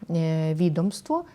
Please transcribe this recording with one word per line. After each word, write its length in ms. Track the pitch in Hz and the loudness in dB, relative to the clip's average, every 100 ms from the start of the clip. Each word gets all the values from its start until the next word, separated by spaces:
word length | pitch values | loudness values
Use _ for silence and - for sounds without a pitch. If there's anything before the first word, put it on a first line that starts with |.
| - | -4
е, 440 | 165 160 160 160 | 0 0 0 0
відомство, 720 | 156 180 160 196 - - 330 349 | 2 2 2 0 -2 -4 -4 -4